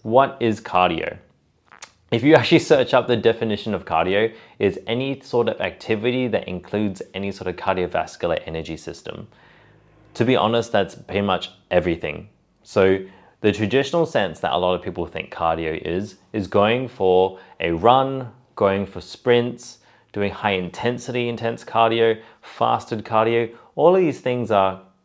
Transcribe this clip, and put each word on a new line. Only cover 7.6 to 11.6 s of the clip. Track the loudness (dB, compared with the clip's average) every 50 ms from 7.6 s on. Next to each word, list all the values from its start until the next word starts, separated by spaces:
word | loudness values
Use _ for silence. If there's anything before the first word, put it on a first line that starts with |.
| -4 -2 -2 -2 -2 -2 -2 -4 -4 -6 -8 -6 -4 -2 -2 -4 -4
energy | -8 -8 -8 -8 -10 -12
system. | -12 -12 -14 -14 -14 -16 -16 -16 -16 -18 -20 _ _ _ _ _ _ _ _ _ _ _ _ _ _ _ _ _
To | -2 0
be | 2 2
honest, | 2 2 2 2 0 0 0
that's | 0 0 0 -2 -6
pretty | -16 -12 -4 -2 -2
much | 0 0 0 -2 -4 -10 -16 _